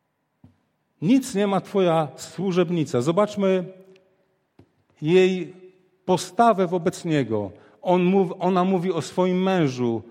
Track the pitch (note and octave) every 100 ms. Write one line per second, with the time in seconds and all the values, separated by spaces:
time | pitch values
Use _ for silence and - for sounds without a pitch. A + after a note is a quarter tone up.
0 | _ _ _ _ _ _ _ _ _ -
1 | D#3+ C4+ B3+ F#3+ G3+ F#3+ - G3+ F3 E3
2 | D3 - - - F#3+ F3 E3+ E3+ C#3 B2
3 | C#3 F3 G#3 G3+ G3 F#3 F3 - - -
4 | _ _ _ _ _ _ _ _ _ -
5 | D3+ F#3 F#3 F#3 D#3 - - _ _ _
6 | - F3+ - - A#3 G3 F3 F3+ F3+ -
7 | E3+ D3+ A2+ G#2+ G2 - - _ F#3 F3+
8 | F3+ G3 F3+ - F3+ F#3 F#3 F#3 F#3 E3
9 | - F#3 F#3 F3+ F#3+ F#3 C#3+ B2 A#2+ A2+
10 | -